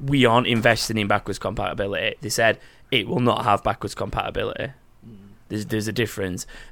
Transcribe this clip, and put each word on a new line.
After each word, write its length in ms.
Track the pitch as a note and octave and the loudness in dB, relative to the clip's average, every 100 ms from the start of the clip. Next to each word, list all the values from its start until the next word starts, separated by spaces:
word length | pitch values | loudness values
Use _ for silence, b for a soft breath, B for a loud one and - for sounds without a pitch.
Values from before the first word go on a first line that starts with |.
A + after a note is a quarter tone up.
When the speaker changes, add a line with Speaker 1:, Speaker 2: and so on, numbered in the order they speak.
Speaker 1:
"We 240 | C3+ C#3 | 0 4
aren't 220 | A#2 A#2+ A#2+ | 6 6 4
investing 520 | A#2 A#2 A2 - A2 | 4 4 4 2 -2
in 100 | G#2 | 2
backwards 320 | G#2 - F#2+ | 0 0 -6
compatibility." 720 | G2 G#2+ F#2+ - G2+ E2+ A2 - | -6 -4 -4 -2 -4 -2 -4 -6
They 80 | G#2 | -6
said, 320 | A2+ A2+ - b b b | 2 2 2 b b b
"It 160 | B2+ F#2+ | -2 0
will 100 | - | 0
not 240 | A#2+ G#2 | 2 2
have 200 | A#2 G2+ | 2 2
backwards 320 | - G2 G#2 - | 2 -2 -6 -6
compatibility." 680 | G#2 - - F#2+ G#2 - C3+ - _ - | -6 -4 -4 -4 -4 -6 -8 -10 _ -20
Speaker 2:
Mm. 120 | A2+ G2+ G2+ - - | -20 -20 -20 -20 -10
Speaker 1:
There's, 180 | G#2+ F#2+ | -8 -4
there's 220 | A2 G#2+ | -4 -2
a 40 | |
difference. 540 | G#2+ A2 - F#2+ F2+ - B B | -2 -2 -2 -6 -6 -10 B B